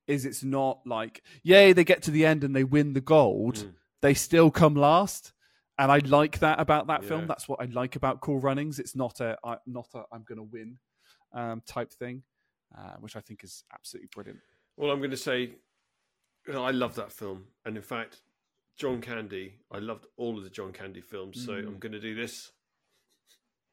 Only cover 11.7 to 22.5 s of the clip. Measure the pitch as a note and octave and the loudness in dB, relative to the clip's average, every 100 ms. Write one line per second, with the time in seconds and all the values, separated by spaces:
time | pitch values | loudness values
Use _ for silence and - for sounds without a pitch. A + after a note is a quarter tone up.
11.7 | B2+ A#2 _ B2 B2+ _ _ _ _ _ | -10 -10 _ -14 -14 _ _ _ _ _
12.7 | G2 F#2+ F#2 A2 A2 - G#2+ F#2 - _ | -20 -20 -20 -18 -18 -20 -20 -20 -20 _
13.7 | - - - - - G2+ G#2 _ _ _ | -20 -20 -20 -20 -20 -20 -20 _ _ _
14.7 | - D3 C#3+ C3+ C3 D3 B2+ A#2+ - _ | -8 -4 -4 -6 -6 -4 -4 -4 -12 _
15.7 | _ _ _ _ _ _ _ - C#3 B2+ | _ _ _ _ _ _ _ -12 -6 -4
16.7 | C3 A#2+ A2+ G2+ - G2+ F#2+ G2 _ A2+ | -2 -4 -6 -12 -14 -14 -14 -18 _ -14
17.7 | G#2+ - A#2+ A2+ _ _ _ _ _ _ | -14 -10 -12 -12 _ _ _ _ _ _
18.7 | _ C#3 B2 A#2+ A2+ G#2 G2 F#2+ G2+ _ | _ -6 -6 -8 -12 -10 -12 -14 _ _
19.7 | G2+ G#2+ A2 _ - A#2+ A2 F#2+ F#2+ G2 | -14 -12 -14 _ -10 -10 -10 -14 -14 -16
20.7 | F2+ G2 F#2 _ G#2 F#2+ A#2+ B2 G2+ G#2 | -14 -18 -18 _ -16 -14 -14 -12 -10 -10
21.7 | G2 A2+ G#2+ A2+ A2 A#2 - - | -14 -14 -12 -12 -10 -12 -14 -20